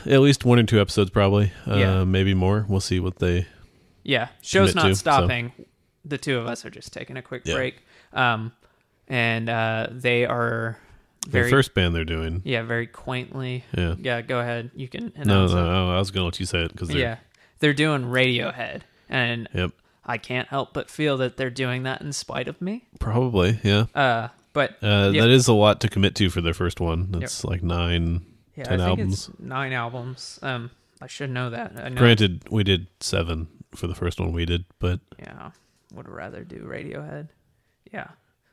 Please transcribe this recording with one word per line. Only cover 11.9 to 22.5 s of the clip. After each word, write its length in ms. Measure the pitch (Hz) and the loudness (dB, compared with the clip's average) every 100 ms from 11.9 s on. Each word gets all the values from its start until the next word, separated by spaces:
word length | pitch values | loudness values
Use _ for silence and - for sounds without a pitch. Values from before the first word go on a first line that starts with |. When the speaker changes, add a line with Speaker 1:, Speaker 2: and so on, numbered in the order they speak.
Speaker 1:
they're 100 | 85 | 2
doing. 360 | 80 80 80 85 | -2 -4 -4 -4
Speaker 2:
Yeah, 180 | 92 120 | -4 -4
very 240 | 113 117 117 | -2 -4 -6
quaintly. 760 | - - 127 127 135 127 127 - - | -10 -8 -8 -6 -8 -8 -8 -6 -2
Speaker 1:
Yeah. 180 | 87 87 | -2 -2
Speaker 2:
Yeah, 220 | 123 117 | -4 -4
go 180 | 113 127 | -4 -4
ahead. 300 | 120 120 117 | -2 -4 -8
You 140 | - 131 | -12 -12
can 240 | - 233 | -10 -10
Speaker 1:
No, 80 | - | -4
Speaker 2:
announce 300 | 127 98 92 | 2 4 4
Speaker 1:
no, 60 | 90 | 2
Speaker 2:
it. 40 | 85 | 2
Speaker 1:
no, 220 | 92 90 | 0 0
I 40 | 90 | 0
was 120 | 98 | -2
gonna 140 | 98 | -2
let 160 | 90 - | -4 -4
you 60 | 92 | -4
say 180 | 90 | -4
it 100 | 82 | -4
'cause 140 | - 87 | -6 -6
they're 100 | - | -2
Speaker 2:
Yeah. 180 | 120 113 _ _ _ - | -2 -6 _ _ _ 0
They're 140 | 151 | 0
doing 300 | 139 156 143 123 | 2 2 0 0
Radiohead, 760 | 127 127 120 107 - 117 - - _ - | 2 2 2 -2 -6 -10 -10 -16 _ -6
and 400 | 131 120 117 113 | -2 -2 -4 -6
Speaker 1:
Yep. 180 | 95 90 - _ _ | -4 -4 -4 _ _
Speaker 2:
I 120 | - 117 | -8 -8
can't 300 | - 127 123 | -6 -6 -4
help 240 | 139 127 | -6 -6
but 180 | 156 - | -6 -8
feel 260 | - 151 135 | -4 -2 0
that 180 | 127 - | -2 -2
they're 140 | 131 | -6
doing 320 | 120 131 127 | -4 -4 -4
that 160 | 131 131 | -4 -6
in 120 | 147 | -8
spite 360 | 139 - - | -10 -8 -8
of 120 | - | -8